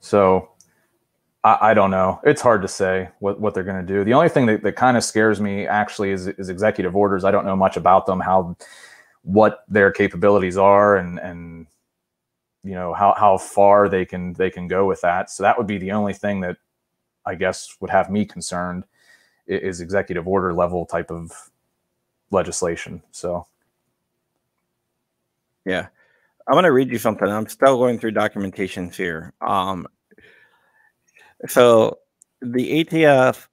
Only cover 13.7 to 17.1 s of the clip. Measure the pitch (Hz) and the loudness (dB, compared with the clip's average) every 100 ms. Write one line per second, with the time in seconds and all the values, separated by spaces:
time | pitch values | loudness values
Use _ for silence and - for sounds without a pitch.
13.7 | 101 101 92 90 92 90 87 92 92 87 | 6 4 0 -4 -8 -10 -4 -4 -4 -6
14.7 | 90 98 92 87 87 98 - 95 117 107 | -2 -2 0 -2 -2 -4 -4 0 0 -2
15.7 | 101 92 104 104 95 104 101 90 90 _ | -6 -6 -4 -4 -6 -6 -6 -6 -10 _
16.7 | _ _ _ _ | _ _ _ _